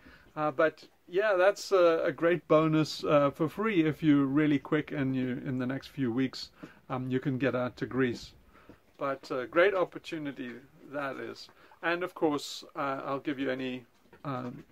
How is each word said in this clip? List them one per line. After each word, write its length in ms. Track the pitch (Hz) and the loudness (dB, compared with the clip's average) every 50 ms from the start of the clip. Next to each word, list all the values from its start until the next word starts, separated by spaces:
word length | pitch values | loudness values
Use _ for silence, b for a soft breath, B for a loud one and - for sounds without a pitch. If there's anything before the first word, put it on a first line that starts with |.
| B B B B B B _ | B B B B B B _
Uh, 160 | 156 151 151 | -4 -4 -2
but 340 | 135 165 160 156 - - - - _ _ _ - | 2 2 2 2 0 -4 -14 -20 _ _ _ -4
yeah, 260 | 175 190 214 214 190 | -2 0 2 2 4
that's 360 | 180 185 202 196 - - - | 4 4 4 4 2 0 2
a, 280 | 196 180 175 165 165 160 - | 4 6 6 6 6 4 0
a 80 | 170 | -2
great 360 | 135 - 160 170 180 160 - - | 0 0 2 2 2 0 2 4
bonus, 560 | 160 156 160 156 156 156 151 - - - - | 4 6 6 4 4 2 2 0 -4 -4 0
uh, 260 | - 151 143 143 139 | 4 4 4 4 4
for 200 | - - 160 147 | 2 0 -2 -2
free 340 | - 202 220 220 202 165 156 | -2 -2 -2 2 2 2 2
if 180 | 156 135 - | 2 0 2
you're 220 | 165 151 143 143 139 | 4 4 6 6 4
really 340 | 131 135 151 151 147 147 135 | 4 2 2 4 4 2 0
quick 340 | - - 160 151 143 - | 0 -2 -2 -2 -2 -4
and 220 | 151 147 135 131 131 | -4 -2 -2 0 0
you, 280 | 127 127 127 123 131 127 | -2 -2 -2 -4 -4 -4
in 140 | 143 127 127 | -4 -4 -2
the 80 | 127 | -2
next 220 | 127 135 131 - - | -4 -4 -6 -10 -10
few 220 | - 143 131 117 | -4 -2 -2 0
weeks, 400 | 113 131 131 127 - - - - B B B B B B B - | 2 0 0 0 -2 -8 -14 -16 B B B B B B B -8
um, 220 | 135 127 127 127 | -6 -6 -4 -2
you 100 | 127 127 | -2 -2
can 160 | - 147 131 | 0 -2 -2
get 180 | 123 139 123 117 | 0 0 0 0
out 220 | 127 123 120 - | 0 -2 -4 -4
to 100 | - 135 | -6 -8
Greece. 460 | 110 120 131 131 120 104 - - - - - _ B B B B B B B B _ _ | -4 0 0 0 0 0 -6 -10 -18 -20 -20 _ B B B B B B B B _ _
But 340 | - 147 139 135 - - - | -8 -6 -6 -6 -8 -8 -8
a 160 | 143 127 123 | -6 -6 -6
great 280 | - 147 170 185 202 196 | 0 2 4 4 4 4
opportunity 800 | 180 175 - - 156 - - 170 156 147 139 123 143 127 120 117 120 135 - _ - - - | 2 0 -2 -4 -10 -12 -10 -10 -8 -8 -8 -8 -8 -10 -12 -12 -14 -18 -20 _ -20 -18 -12
that 260 | 135 143 139 135 127 123 | -8 -8 -6 -6 -8 -8
is. 320 | 117 113 113 - - b b b b b b b | -10 -12 -12 -14 -18 b b b b b b b
And 200 | 180 165 175 175 | -4 -4 -2 -2
of 120 | 180 175 - | -4 -8 -4
course, 500 | - 170 156 147 139 - - - - - - - | -2 0 0 0 -2 -4 -8 -12 -14 -16 -12 -8
uh, 260 | 160 139 135 135 139 - | -6 -4 -4 -4 -6 -6
I'll 140 | - 139 135 | -6 -6 -6
give 200 | - 160 135 127 | -6 -6 -6 -4
you 120 | 139 131 | -4 -4
any, 340 | 127 131 131 127 127 123 120 _ _ _ _ _ - - - | -4 -4 -6 -6 -8 -10 -12 _ _ _ _ _ -20 -14 -10
uh, 280 | 143 131 123 127 123 - 147 - _ | -8 -8 -8 -8 -10 -12 -14 -18 _